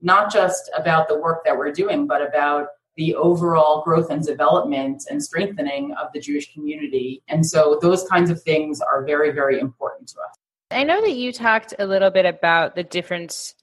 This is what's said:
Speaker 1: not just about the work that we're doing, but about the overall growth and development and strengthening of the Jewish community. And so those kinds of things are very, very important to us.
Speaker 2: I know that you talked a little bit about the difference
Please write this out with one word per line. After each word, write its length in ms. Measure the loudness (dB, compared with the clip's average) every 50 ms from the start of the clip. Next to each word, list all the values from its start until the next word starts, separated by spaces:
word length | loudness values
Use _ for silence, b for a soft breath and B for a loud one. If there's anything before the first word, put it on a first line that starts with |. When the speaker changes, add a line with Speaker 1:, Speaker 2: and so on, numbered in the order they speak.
Speaker 1:
not 320 | 0 2 2 4 2 2 2
just 380 | 2 2 2 0 -4 -8 -6 -6
about 320 | -2 0 2 2 2 2 2
the 100 | 0 0
work 260 | 0 -2 -2 0 0
that 120 | 0 0
we're 160 | 0 -2 -4 -2
doing, 340 | -2 -2 0 0 -2 -2
but 140 | 0 0 -2
about 480 | -2 0 0 0 0 2 0 -2 -4 -6 -12 -18 _ _ _
the 180 | -4 -2 -2 0
overall 680 | 2 4 4 4 4 2 2 4 4 6 4 4 2 2
growth 260 | 2 2 2 2 2
and 160 | -2 -2 -2
development 800 | -4 -2 2 2 4 4 4 2 0 -2 -2 -2 -4 -4 -6 -8 -8
and 120 | -6 -6 -6
strengthening 680 | -4 -4 -4 -4 -4 -4 -6 -6 -4 -4 -6 -6 -8 -8 -8
of 100 | -10 -8 -8
the 40 | -10
Jewish 360 | -8 -4 -6 -6 -6 -8 _
community. 680 | -10 -10 -8 -8 -8 -8 -4 -4 -4 -4 -4 -8 -10 _ -4
And 160 | -2 0 0
so 340 | 2 2 4 4 4 4 4 4
those 260 | 2 2 2 0 0
kinds 220 | 2 2 4 2
of 120 | 0 -2 -2
things 380 | 0 0 0 0 -2 -6 -6
are 240 | -2 -2 -2 -2 0
very, 280 | -2 0 2 2 0 0
very 280 | 0 0 0 0 0
important 480 | -2 -6 -8 _ -8 -10 -10 -10 -16 -20
to 60 | -16 -16
us. 140 | -16 -16 -16 _ _ _ _ _ _ _
Speaker 2:
I 120 | -4 -2 0
know 200 | 0 0 2 2
that 100 | 0 -2
you 180 | -2 -6 -6
talked 440 | -6 -2 0 2 2 0 0 -4 -6 -6
a 60 | -2
little 240 | 0 2 2 2 4
bit 160 | 4 4 2
about 500 | 2 2 2 2 2 4 4 2 0 -2
the 80 | -6 -8
difference 720 | -6 -6 -6 -6 -4 -8 -8 -8 -10 -12 -14 -14 -16 -18 _